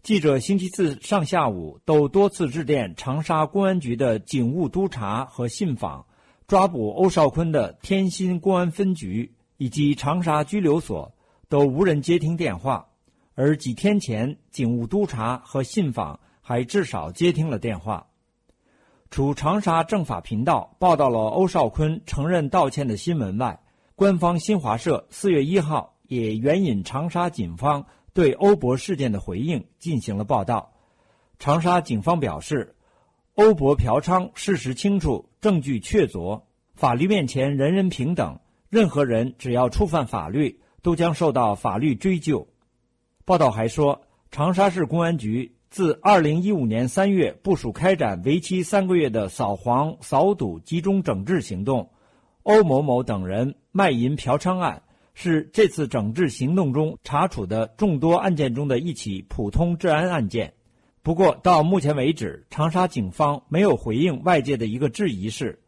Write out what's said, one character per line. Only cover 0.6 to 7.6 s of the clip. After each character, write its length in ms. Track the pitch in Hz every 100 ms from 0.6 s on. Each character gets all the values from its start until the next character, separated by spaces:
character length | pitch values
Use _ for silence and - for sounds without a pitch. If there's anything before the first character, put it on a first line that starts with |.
| 180
四 300 | - 170 139
上 220 | - 202
下 240 | 151 180 135
午 320 | 92 78 69 -
都 220 | 151 143
多 200 | 196 202
次 180 | - 156
致 160 | 147
电 320 | 135 143 101 80
长 260 | - 143
沙 240 | 156 160 151
公 180 | 202
安 160 | 196 185
局 160 | 135 120
的 220 | 131 110
警 340 | - 135 120
务 160 | 165 147
督 200 | 180 196
察 380 | 127 101 110 131
和 220 | - 120
信 280 | - 190 123
访， 280 | 87 67 - _ _ _ -
抓 200 | 190 196
捕 220 | 160 107
欧 160 | 104 185
少 220 | 175 147
坤 220 | 156 165
的 220 | 151